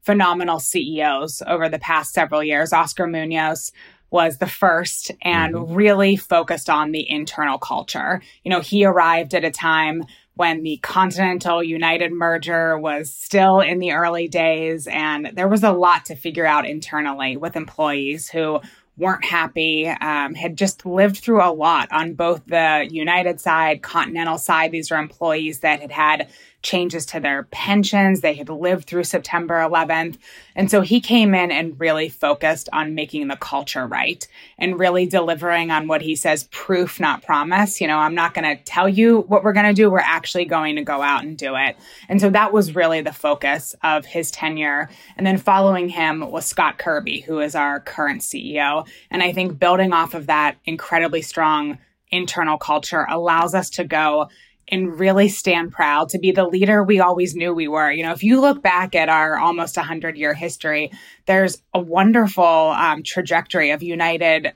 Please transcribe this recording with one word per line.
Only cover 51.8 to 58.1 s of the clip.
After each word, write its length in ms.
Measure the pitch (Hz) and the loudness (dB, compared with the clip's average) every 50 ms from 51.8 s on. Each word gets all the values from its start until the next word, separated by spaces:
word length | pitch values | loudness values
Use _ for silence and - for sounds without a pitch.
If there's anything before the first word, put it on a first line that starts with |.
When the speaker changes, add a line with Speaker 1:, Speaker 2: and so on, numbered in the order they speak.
| _ _ _ _ _ _ | _ _ _ _ _ _
Speaker 1:
internal 480 | - 180 180 170 - 175 170 156 151 151 | -4 -4 -4 -4 -4 -2 0 0 0 -2
culture 480 | - - 151 151 147 - - 160 143 - | -2 -2 -2 -2 -2 -2 -4 -4 -2 -2
allows 460 | 165 165 170 175 165 165 170 175 151 | -4 -2 0 0 2 2 0 2 0
us 160 | 190 175 - | -2 -2 -2
to 140 | - - 175 | -6 -6 -6
go 440 | 147 160 156 156 151 151 151 151 - _ _ - _ _ _ _ - | -2 -2 0 0 2 2 0 -2 -4 _ _ -20 _ _ _ _ -6
and 300 | - 185 185 180 165 156 | -4 -2 -2 -4 -2 0
really 300 | 190 190 190 196 202 208 | 2 2 4 6 4 4
stand 420 | 196 - - 190 175 170 170 170 - | 4 0 0 0 0 0 0 -4 -2
proud 380 | - 165 147 147 151 160 160 | -2 0 2 2 2 0 0
to 80 | - 190 | -4 0
be 120 | 165 185 | 0 2
the 140 | 185 190 190 | 2 4 2
leader 400 | 175 170 185 196 196 214 208 202 | 2 2 2 4 4 4 4 4
we 160 | 190 214 196 | 4 4 4
always 340 | 185 180 208 185 180 175 147 | 4 4 4 2 0 -2 -2
knew 200 | 170 170 175 175 | -4 -2 -2 -2
we 120 | 165 160 | -2 -2
were. 240 | 147 151 156 151 147 | -2 0 0 0 0
You 120 | 143 160 165 | 0 -2 -4
know, 100 | 165 | -4